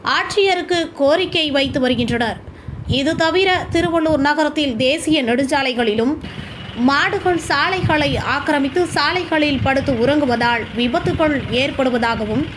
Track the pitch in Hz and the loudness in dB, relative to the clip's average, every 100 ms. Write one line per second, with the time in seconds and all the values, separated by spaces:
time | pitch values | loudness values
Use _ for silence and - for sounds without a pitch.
0 | 220 285 359 - 392 359 - 349 330 - | -2 -2 0 2 2 2 0 -2 -2 0
1 | 277 320 370 349 311 277 269 285 254 247 | 2 2 0 0 0 0 0 0 0 0
2 | 233 240 233 - - - - - - 254 | 0 0 -2 -4 -12 -16 -14 -12 -4 0
3 | 277 330 330 339 381 359 254 330 339 330 | 0 2 2 2 2 2 0 0 2 0
4 | 320 302 277 294 302 302 285 220 254 311 | 2 2 2 2 0 0 -2 0 0 0
5 | 311 311 240 240 269 294 269 240 233 214 | 2 0 2 0 2 0 0 0 0 2
6 | 233 320 - - - - - - 247 277 | 0 -2 -6 -12 -14 -14 -14 -2 2 2
7 | 359 403 370 349 - 294 320 381 - 311 | 2 0 0 -2 0 0 0 0 2 2
8 | 285 254 175 262 285 294 277 349 339 - | 2 -2 -2 -2 0 0 0 0 0 0
9 | 294 359 339 320 302 277 277 269 269 247 | 0 0 -2 0 0 0 0 0 0 0
10 | 240 294 285 233 240 233 208 214 240 302 | 2 2 2 2 2 0 -2 -2 0 0
11 | 359 - 311 285 208 240 277 262 262 240 | -2 0 0 0 -2 -2 -2 0 0 2
12 | 233 226 214 220 311 | 0 -2 -2 -2 -4